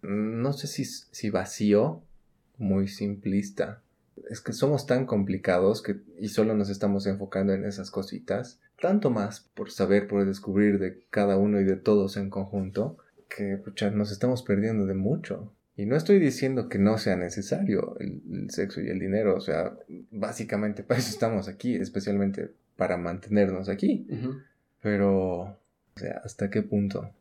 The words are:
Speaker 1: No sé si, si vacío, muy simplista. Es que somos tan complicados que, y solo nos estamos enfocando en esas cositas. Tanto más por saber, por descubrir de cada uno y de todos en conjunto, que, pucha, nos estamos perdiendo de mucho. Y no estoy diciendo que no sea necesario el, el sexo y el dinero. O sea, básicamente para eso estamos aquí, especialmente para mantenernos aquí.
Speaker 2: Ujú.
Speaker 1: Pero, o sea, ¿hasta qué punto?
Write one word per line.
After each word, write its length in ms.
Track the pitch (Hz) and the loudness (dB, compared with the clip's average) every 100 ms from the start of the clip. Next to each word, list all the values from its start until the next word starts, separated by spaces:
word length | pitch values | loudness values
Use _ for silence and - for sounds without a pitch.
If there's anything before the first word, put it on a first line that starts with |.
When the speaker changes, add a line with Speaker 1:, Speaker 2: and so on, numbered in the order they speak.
Speaker 1:
No 520 | 85 101 107 113 127 | -4 -2 -2 -2 -2
sé 140 | 143 151 | -2 -6
si, 180 | - 131 | -6 -6
si 440 | - - - 107 | -8 -16 -6 -2
vacío, 720 | 101 92 - 104 101 131 160 - - _ _ _ _ | -2 -4 0 4 6 4 -2 -14 -20 _ _ _ _
muy 300 | 104 95 98 | 0 0 0
simplista. 960 | - 101 101 101 98 101 - - 110 _ _ _ - - | -2 -4 -4 -2 -2 -2 -4 -6 -6 _ _ _ -20 -14
Es 100 | 113 | -10
que 140 | - | -8
somos 320 | 110 135 147 - | -2 2 0 2
tan 200 | 127 131 | 0 2
complicados 760 | 107 98 95 - 90 95 110 | 0 0 -2 2 4 4 2
que, 160 | - 98 - 85 | -2 -6 -8 -10
y 120 | 104 | -4
solo 260 | - 110 107 | 2 2 2
nos 140 | 101 | 0
estamos 360 | 98 104 98 98 | 0 0 0 0
enfocando 480 | 95 98 95 98 | -4 -4 0 0
en 120 | 98 98 | 0 -2
esas 260 | 98 98 | -8 -8
cositas. 720 | - 95 98 - 101 - - _ _ | -6 -6 -10 -6 -6 -6 -16 _ _
Tanto 280 | 170 202 156 | 2 2 2
más 400 | 113 104 - _ | 0 -2 -6 _
por 160 | - 104 | -12 -10
saber, 360 | - 92 101 101 | -2 4 4 4
por 180 | 101 98 | 2 2
descubrir 540 | 98 - 98 104 101 | 0 -2 4 4 4
de 240 | 95 - _ | 0 -6 _
cada 260 | - 101 98 | 0 2 4
uno 220 | 104 104 | 4 4
y 60 | 95 | 2
de 100 | 95 | 2
todos 400 | - 104 98 104 | 4 4 4 -2
en 140 | 98 | -6
conjunto, 680 | 98 98 104 95 95 120 160 _ _ _ | -6 -4 -4 -4 -2 -4 -6 _ _ _
que, 300 | - 101 98 | -6 -4 -4
pucha, 320 | 101 - 104 | -8 -4 -2
nos 200 | 104 104 | 0 -2
estamos 300 | 98 123 123 | 0 0 0
perdiendo 420 | - 101 110 110 98 | 0 0 2 0 0
de 80 | |
mucho. 600 | 95 95 160 165 101 - _ _ - | 0 0 0 -2 -8 -10 _ _ -6
Y 100 | 104 | 0
no 100 | 143 | 0
estoy 220 | 160 202 | 6 6
diciendo 520 | 151 123 131 131 - | 6 2 0 0 -2
que 100 | - | 4
no 180 | 98 110 | 4 4
sea 180 | 107 90 | 2 0
necesario 800 | 87 95 - - 196 104 - - | -2 -6 -4 -2 2 0 0 -6
el, 240 | - - - | -10 -10 -10
el 160 | 95 98 | -8 -6
sexo 320 | - 98 - | -4 -4 -4
y 80 | - | -4
el 80 | 92 | -4
dinero. 380 | 95 98 107 90 | -2 2 2 2
O 60 | |
sea, 360 | - 78 90 - - - - | 0 -2 -2 -6 -16 -18 -14
básicamente 720 | 110 104 107 110 104 107 101 | -8 -6 -6 -4 -2 -2 -4
para 160 | 101 123 | -2 0
eso 100 | 117 | 0
estamos 360 | - 113 110 95 | -2 0 0 -4
aquí, 280 | - 127 107 | -6 -2 -2
especialmente 760 | 98 98 98 101 101 98 - - _ _ | -2 -4 -2 0 0 -2 -8 -12 _ _
para 200 | 90 87 | -2 0
mantenernos 720 | 87 92 - 104 98 92 98 | -2 -6 0 4 4 2 -4
aquí. 380 | 98 214 247 - | 0 2 0 -2
Speaker 2:
Ujú. 280 | 113 127 135 - _ _ _ | -6 -6 -8 -16 _ _ _
Speaker 1:
Pero, 580 | 107 104 101 98 92 87 | -2 2 4 4 2 -2
o 180 | 95 101 _ _ _ - | -6 -12 _ _ _ -12
sea, 260 | - - | -10 -8
¿hasta 260 | - - 98 | -12 -4 -2
qué 140 | 107 | 0
punto? 480 | 104 104 101 98 - - | 0 0 0 -2 -10 -16